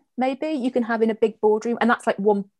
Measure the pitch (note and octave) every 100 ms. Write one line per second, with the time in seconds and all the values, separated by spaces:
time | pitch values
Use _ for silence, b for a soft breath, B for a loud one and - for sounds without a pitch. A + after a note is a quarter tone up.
0 | _ - B3+ C4+ D#4 D#4 B3 B3 A3+ A3+
1 | A3+ A3 A3 A3 G#3+ G#3+ A3+ A#3 A3+ A#3+
2 | - - G3+ G#3 G3 _